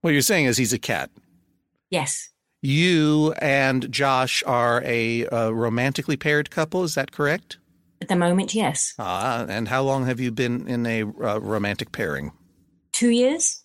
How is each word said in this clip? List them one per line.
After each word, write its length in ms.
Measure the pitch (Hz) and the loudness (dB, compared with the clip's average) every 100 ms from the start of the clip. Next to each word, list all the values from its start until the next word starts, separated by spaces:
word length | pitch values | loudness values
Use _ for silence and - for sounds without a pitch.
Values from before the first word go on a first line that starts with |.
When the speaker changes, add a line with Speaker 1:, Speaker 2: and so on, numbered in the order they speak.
Speaker 1:
What 120 | 170 | 4
you're 80 | 143 | 4
saying 240 | 127 190 139 | 4 4 2
is 100 | 117 | 2
he's 160 | 120 | 0
a 60 | 123 | -2
cat. 320 | - 98 65 - _ _ _ _ _ _ _ | -2 -4 -4 -12 _ _ _ _ _ _ _
Speaker 2:
Yes. 400 | 180 139 - - _ _ _ | -4 -4 -6 -10 _ _ _
Speaker 1:
You 720 | 139 143 180 170 151 151 151 - | -2 2 4 4 4 4 2 0
and 540 | 151 139 135 131 120 | 0 2 2 0 -2
Josh 500 | 113 139 131 127 - - | -2 2 2 0 -2 0
are 360 | 123 120 120 | 2 2 2
a, 420 | 135 117 113 117 117 | 0 -2 0 -2 -2
uh, 240 | 117 113 | 0 0
romantically 680 | 113 117 117 131 139 151 143 | 0 -2 0 0 -2 -4 -2
paired 340 | 151 147 147 | 0 0 0
couple. 320 | - 160 185 | -4 -2 -2
Is 100 | 175 | -2
that 180 | 151 131 | -2 -4
correct? 460 | - 147 170 - - _ _ _ _ | -2 -2 -2 -6 -20 _ _ _ _
Speaker 2:
At 80 | - | -2
the 80 | 180 | 0
moment, 380 | 175 180 190 | 2 2 0
yes. 400 | 220 196 147 - - | 0 0 0 -4 -6
Speaker 1:
Ah, 460 | 101 92 117 117 120 | -4 -2 -2 -2 -2
and 220 | 101 110 | -4 -2
how 140 | 127 | 0
long 240 | 135 135 127 | 0 0 0
have 140 | 120 | -2
you 100 | 127 | -2
been 360 | 113 123 120 - | -2 -2 -2 -4
in 180 | 123 117 | -4 -2
a, 160 | 113 | -2
uh, 360 | 107 - 113 104 | -2 -4 -4 -2
romantic 520 | 104 107 101 101 - | -2 -2 -2 -4 -8
pairing? 400 | - 98 71 73 - _ _ _ _ _ | -6 -4 -4 -8 -12 _ _ _ _ _
Speaker 2:
Two 180 | - 240 | 0 2
years. 520 | 233 247 320 - - | 4 4 2 -2 -4